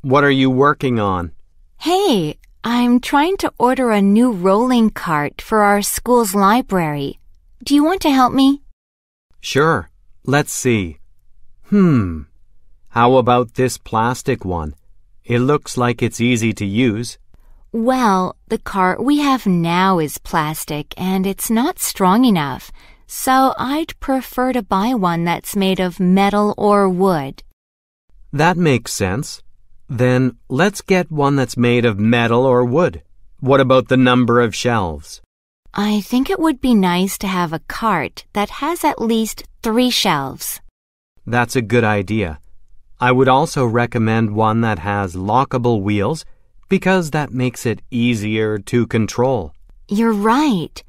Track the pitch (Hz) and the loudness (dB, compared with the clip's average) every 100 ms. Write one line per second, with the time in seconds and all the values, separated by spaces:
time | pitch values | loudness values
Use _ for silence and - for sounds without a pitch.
0 | 135 127 143 135 131 127 143 147 139 120 | 2 2 4 4 2 4 2 2 -2 0
1 | 101 92 87 - - _ - - 302 370 | 0 -2 -6 -12 -20 _ -20 -8 -2 0
2 | 403 220 151 - - _ 226 240 240 240 | 2 0 -2 -8 -20 _ -4 0 2 2
3 | - 285 311 392 302 - 240 262 254 208 | 2 0 0 -2 -4 0 0 2 0 2
4 | 196 202 254 202 185 202 254 247 220 - | 4 4 2 2 2 2 2 2 2 0
5 | - 151 147 - - 220 202 202 202 - | -4 -2 -4 -8 -2 2 4 2 0 -6
6 | - 247 226 196 196 233 262 190 160 147 | 0 0 2 2 2 2 0 -2 -2 -4
7 | 139 - - - _ - - 285 302 392 | -8 -10 -20 -20 _ -18 0 2 2 0
8 | 320 269 247 262 269 285 - - _ _ | 0 2 2 4 2 2 -6 -20 _ _
9 | _ _ _ _ - - 156 143 - _ | _ _ _ _ -4 0 2 0 -4 _
10 | _ - - 139 147 - 127 113 87 76 | _ -12 -2 0 0 -2 0 0 -2 -10
11 | - - _ - - - - 202 180 135 | -20 -20 _ -20 -20 -20 -2 2 4 4
12 | 92 78 69 - - - - - - 117 | 0 -6 -12 -20 -20 -20 -20 -20 -8 0
13 | 120 131 120 123 120 - 127 - - 113 | 4 4 4 2 0 -2 -2 -2 -6 -2
14 | 113 131 - 123 95 87 76 - _ - | -2 -2 -4 -4 -4 -6 -6 -12 _ -20
15 | _ - - 120 127 147 - - 123 117 | _ -20 -4 -2 2 0 -2 -2 -2 0
16 | 117 - 117 120 113 101 104 104 127 104 | -4 -2 0 0 -2 -2 -4 0 0 0
17 | 120 - - - - - - 233 226 262 | -8 -14 -20 -20 -20 -20 -10 -4 -2 0
18 | 240 190 185 - _ 226 - 202 185 180 | 2 0 -2 -8 _ -8 -6 -2 0 0
19 | 247 294 294 262 - 180 165 175 190 185 | 0 2 2 0 0 0 0 0 2 2
20 | 151 - - 170 151 156 - 151 147 - | -2 -6 -6 -4 -2 -6 -8 -8 -10 -8
21 | 185 190 190 190 - 220 285 381 - - | -4 -2 -2 -4 -2 0 0 -4 -8 0
22 | 185 202 254 185 143 127 - - - - | 2 4 4 2 -2 -8 -14 -20 -20 -20
23 | _ - - 262 269 - 247 294 330 - | _ -8 0 2 2 0 -4 -4 -6 -10
24 | - 262 - - 254 247 190 190 220 254 | -4 -4 -4 -4 -2 -2 -2 -2 0 0
25 | 185 170 170 170 - 202 190 190 185 170 | 0 0 -2 -4 -4 -2 0 0 -2 0
26 | 180 190 196 208 208 - 208 202 196 180 | 2 4 4 2 0 0 2 4 2 2
27 | 196 170 135 - - _ _ _ _ _ | 2 0 -4 -12 -20 _ _ _ _ _
28 | _ - - 139 165 170 170 123 - - | _ -20 -10 0 0 2 2 0 -2 -4
29 | 95 101 151 - - - - - - 120 | -4 -4 -8 -14 -20 -20 -20 -20 -12 -2
30 | 123 127 131 - - 127 190 208 - 185 | 0 2 0 -4 -8 0 0 -2 -2 0
31 | 175 151 139 143 127 - 120 120 117 101 | 0 -2 0 0 -2 0 2 2 2 0
32 | 110 120 117 117 131 123 123 131 170 82 | 2 2 2 2 2 2 2 0 0 -2
33 | _ - - - 127 139 131 131 120 131 | _ -20 -20 -8 2 2 4 2 4 2
34 | 127 123 120 120 120 - 123 117 90 76 | 4 4 4 2 2 -2 -2 0 -2 -8
35 | 71 - _ _ _ _ - - 208 214 | -14 -20 _ _ _ _ -12 -4 -2 -2
36 | 190 247 269 381 320 262 254 226 185 175 | -2 -2 0 0 0 0 2 2 2 0
37 | 190 - 202 185 175 160 - - 226 180 | -2 -4 -6 -4 -4 -6 -10 -6 -2 -2
38 | 120 - - - 202 - 285 339 311 - | -4 -10 -10 -6 -6 -4 -6 -2 -2 -2
39 | 226 226 220 - - - 233 220 247 233 | -2 -2 -2 -8 -16 -10 -2 0 2 0
40 | 208 151 135 - - - - _ _ _ | 0 -2 -4 -10 -12 -12 -16 _ _ _
41 | _ _ - 120 117 135 107 120 113 104 | _ _ -4 -2 0 -2 0 0 2 0
42 | 95 110 92 76 - - - - - - | -2 -4 -4 -8 -16 -20 -20 -20 -20 -4
43 | 123 127 131 131 160 - 123 117 120 120 | 0 4 4 4 2 0 0 0 -2 -2
44 | 110 113 113 104 110 110 113 104 104 101 | 0 0 0 0 0 2 0 -2 -2 -2
45 | 98 90 95 117 139 135 120 113 98 104 | -4 -6 -2 0 0 -2 0 0 0 -2
46 | 101 160 - - _ - - 190 185 190 | -2 -6 -12 -20 _ -20 -2 0 2 0
47 | 160 151 147 127 127 - 120 101 - 120 | 0 -4 -4 -4 -4 -2 -6 -6 -6 -2
48 | 120 117 104 110 110 107 95 120 113 120 | 0 0 -2 -2 -2 -2 -2 -2 0 -2
49 | 104 - 123 127 80 - - - - 202 | -2 -2 -2 -2 -6 -14 -20 -20 -6 0
50 | 226 214 208 247 302 196 151 - | 0 2 2 2 2 0 -4 -12